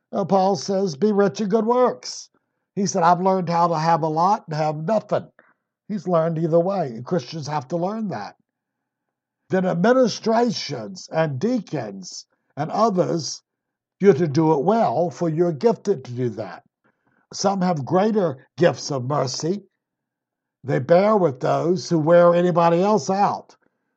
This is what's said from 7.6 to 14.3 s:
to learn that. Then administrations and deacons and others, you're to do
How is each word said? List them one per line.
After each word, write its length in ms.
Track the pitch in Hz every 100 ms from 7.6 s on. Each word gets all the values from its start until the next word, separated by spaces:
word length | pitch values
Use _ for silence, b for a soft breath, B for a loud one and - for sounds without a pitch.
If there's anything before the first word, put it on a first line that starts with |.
| 131
to 80 | 170
learn 320 | 180 220 208
that. 280 | 117 95 - _ _ _ _ _ _ _ _ _ _ -
Then 160 | 185
administrations 1400 | 185 165 202 254 240 - 208 233 247 - - 139 107 92 -
and 280 | 160 160 131
deacons 880 | 208 254 180 151 110 95 92 - - _ _ -
and 140 | 156
others, 720 | 196 226 185 143 160 131 - _ _ _ _ _ -
you're 140 | 196
to 140 | 160
do 240 | 170